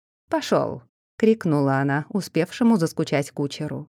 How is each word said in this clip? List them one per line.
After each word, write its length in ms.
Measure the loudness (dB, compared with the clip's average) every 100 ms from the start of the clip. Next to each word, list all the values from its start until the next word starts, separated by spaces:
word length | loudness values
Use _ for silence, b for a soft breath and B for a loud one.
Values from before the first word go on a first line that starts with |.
| _ _ _
«Пошел!» — 540 | -4 0 0 0 -6 -14 _ _ 0
крикнула 600 | 2 2 2 2 2 2
она 280 | 0 0 -2
успевшему 680 | -6 -4 -2 -2 0 2 4
заскучать 540 | 2 -2 -2 -2 -2
кучеру. 560 | -6 -8 -6 -8 -10 -14